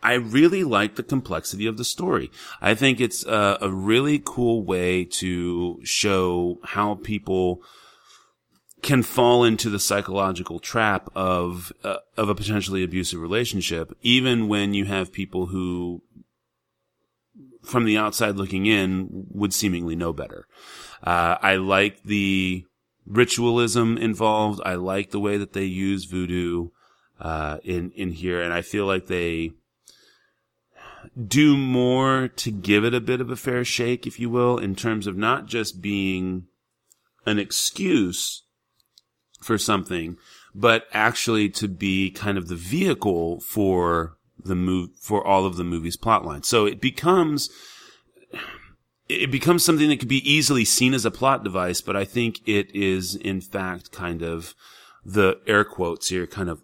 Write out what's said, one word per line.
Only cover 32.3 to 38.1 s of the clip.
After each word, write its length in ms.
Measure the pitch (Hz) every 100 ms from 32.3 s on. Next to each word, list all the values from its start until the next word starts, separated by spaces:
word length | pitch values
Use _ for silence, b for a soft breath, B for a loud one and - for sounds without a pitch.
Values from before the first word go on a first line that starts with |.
| - 117
give 340 | 104 90 101 113
it 80 |
a 80 | 120
bit 180 | 113 127
of 100 | 123
a 60 | 127
fair 300 | 135 123 123
shake, 420 | - 120 123 120
if 140 | -
you 80 | 120
will, 280 | 123 123 120
in 160 | 98
terms 320 | 95 113 110 98
of 120 | 92
not 300 | 110 127 104
just 340 | 117 107 92
being 640 | 98 101 95 92 92 92 90 _ _ _ _ _ _ _ -
an 140 | 104
excuse 1040 | 98 - - - 190 147 92